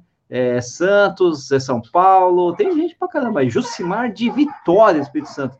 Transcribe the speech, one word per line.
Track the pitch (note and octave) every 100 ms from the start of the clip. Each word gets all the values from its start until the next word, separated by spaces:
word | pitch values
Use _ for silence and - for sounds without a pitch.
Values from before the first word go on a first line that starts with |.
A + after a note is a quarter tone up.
| _ _ _
É, | B2 B2 B2
Santos, | A#2+ - F3+ G3+ G3+ - F3+ D3 -
é | C3+
São | C3+ A#2+
Paulo, | A#2 F3 F#3 F#3+ F#3 F3+ F3 E3+
tem | D4+ D#4
gente | E4+ -
pra | F#4
caramba | D#4+ A#3+ G3+
aí. | B2+
Jucimar | A2 - - F3 G#3 A#3+
de | F#3+ A#3
Vitória, | A#3 D4 - - F3+ A3 D#3
Espírito | C3+ D3+ -
Santo, | - C3+ C3